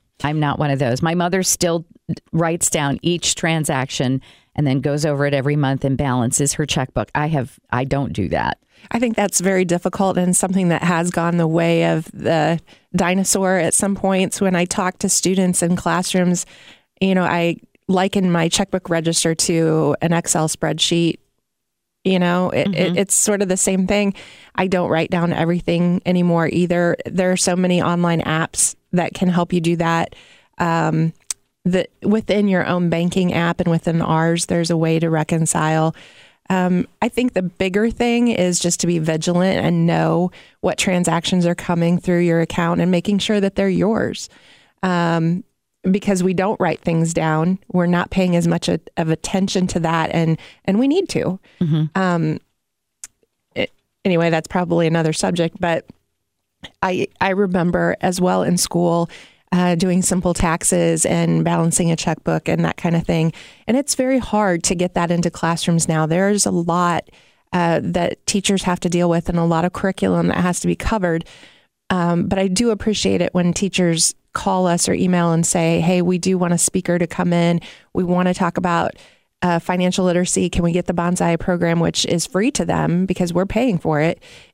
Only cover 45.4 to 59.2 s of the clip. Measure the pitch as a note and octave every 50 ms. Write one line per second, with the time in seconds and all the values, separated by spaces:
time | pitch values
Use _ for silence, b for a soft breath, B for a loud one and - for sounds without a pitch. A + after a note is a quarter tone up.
45.4 | - _ _ _ _ _ _ _ - F#3+ F#3+ G#3 - - G3+ F3+ F3 F#3 F#3 E3+
46.4 | F#3 G3+ A3 - F#3 E3+ D#3+ - - F3 E3 E3 E3 E3 E3 E3 D#3+ D#3+ D#3 D#3
47.4 | D#3+ F3+ F#3+ F#3+ _ - - F3+ F3 F3 F3 F3 F3+ - - F#3+ F#3 F3+ F3 F3
48.4 | E3+ E3+ E3+ E3+ - - F3+ E3 - - - - E3 D#3+ D#3+ D#3+ - - - F#3+
49.4 | F#3+ F#3+ - F#3+ F3+ F#3 - F3+ E3 D#3+ E3 E3 D#3+ - - E3+ E3 D#3+ D#3+ B
50.4 | B B B B B - F#3+ G#3 C4 C#4 D4 F#4 G4 - - - - - F#3 F#3+
51.4 | b b b b F#3 D#3+ D#3 D#3 D#3 D3+ - F#3+ F#3+ F#3 F3 E3+ D#3+ D#3 D3+ -
52.4 | - _ _ _ _ _ _ _ _ _ _ _ - - _ _ _ _ _ _
53.4 | _ _ - - - - _ _ _ _ _ _ - G3 F3+ E3 E3+ E3+ E3 D#3+
54.4 | D#3+ - - F#3 F3+ E3+ E3+ E3+ E3+ D#3+ D#3+ E3+ E3 D#3+ D#3+ - - F#3+ F3+ E3+
55.4 | E3 E3 - - - F3 E3 - - - - _ _ _ _ _ _ _ _ _
56.4 | _ _ _ _ - - _ _ - F#3+ F#3 F#3 - - _ - F#3 G3 F#3+ F#3+
57.4 | G3+ F#3 F3+ F#3+ E3 F3 E3+ F3+ E3+ E3+ F3+ - - F#3 F3+ F#3 F3+ F3+ F#3 F#3
58.4 | F3+ - F3+ F3 - - - E3+ F3 F3 E3 E3+ E3+ E3+ B B